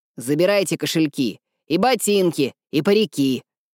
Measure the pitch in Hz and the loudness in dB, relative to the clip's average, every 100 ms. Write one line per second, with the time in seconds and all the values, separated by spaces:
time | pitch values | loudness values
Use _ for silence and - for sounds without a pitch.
0 | _ - 120 151 180 202 185 165 147 165 | _ -10 -4 0 2 2 0 -4 -2 0
1 | 156 - 123 - _ _ - 165 240 247 | 0 0 -4 -4 _ _ -4 0 0 0
2 | 208 202 180 156 131 - - 131 196 202 | 0 2 0 0 -4 -4 -6 -2 2 2
3 | 202 - 135 123 - _ _ | 0 0 0 -2 -6 _ _